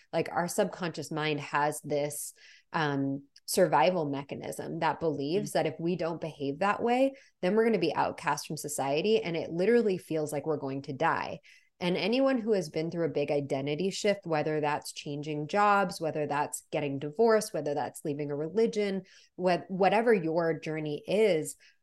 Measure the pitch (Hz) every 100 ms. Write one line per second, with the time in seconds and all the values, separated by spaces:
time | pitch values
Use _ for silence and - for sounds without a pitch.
0 | _ 165 160 - 175 - 185 - 175 160
1 | 143 156 151 147 139 147 147 147 151 147
2 | 147 147 - - - - _ 165 151 139
3 | 139 139 - _ - - 170 147 165 180
4 | 147 139 - - - - - 160 160 143
5 | 165 143 143 185 175 175 156 156 165 185
6 | 165 160 165 - 139 147 196 - 233 247
7 | 269 269 - _ 180 214 233 208 160 -
8 | 90 - 170 151 - 156 151 - 135 147
9 | 196 220 175 160 - 170 196 240 214 180
10 | - 156 147 147 156 147 135 139 139 131
11 | 160 139 - 165 - - _ - 175 180
12 | 180 254 269 262 214 196 160 160 165 175
13 | 160 143 147 147 139 135 139 151 190 185
14 | 208 202 175 156 151 151 147 147 - -
15 | 156 143 147 151 151 202 208 202 190 180
16 | 160 147 147 143 143 - - 160 143 139
17 | 147 147 226 220 214 170 147 143 120 -
18 | 165 143 147 143 160 196 226 214 202 196
19 | 190 - _ - 185 175 - 185 185 202
20 | 226 214 160 160 165 156 160 156 151 147
21 | - 190 220 160 147 - - _